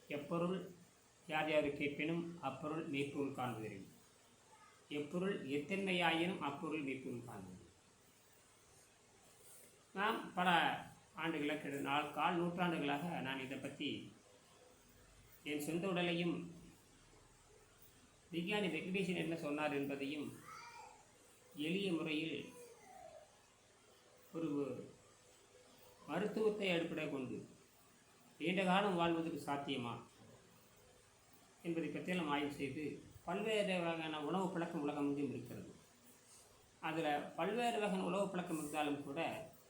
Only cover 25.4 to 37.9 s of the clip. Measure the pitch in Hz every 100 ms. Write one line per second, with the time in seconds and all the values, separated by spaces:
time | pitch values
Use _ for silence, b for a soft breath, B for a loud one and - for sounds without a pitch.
25.4 | - - - - - - 143 165 208 220
26.4 | 214 208 190 170 165 156 147 135 123 104
27.4 | - - - - - - - - - -
28.4 | 160 190 185 190 208 175 170 165 160 143
29.4 | - 143 - 131 120 117 - - - -
30.4 | - - - - - - - - - -
31.4 | - - 170 165 151 143 170 180 151 143
32.4 | 143 - 135 156 147 - - - - 190
33.4 | 214 214 185 185 170 160 160 151 147 185
34.4 | 185 165 170 165 147 147 143 143 135 120
35.4 | - 110 87 - - - - - - -
36.4 | - - - - 165 160 156 147 - -
37.4 | 185 233 240 226 208